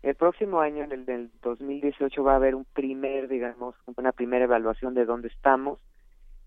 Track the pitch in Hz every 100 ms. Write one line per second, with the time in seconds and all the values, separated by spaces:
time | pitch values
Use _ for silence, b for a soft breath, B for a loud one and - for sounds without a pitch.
0 | 139 139 170 - 208 175 151 147 147 135
1 | 127 123 117 _ 123 120 139 143 143 -
2 | 139 - 135 135 135 131 131 - 135 135
3 | 135 139 131 131 120 117 123 - - 123
4 | 131 - 120 123 123 120 113 110 127 127
5 | 117 120 117 - 139 131 135 - - _
6 | - - - -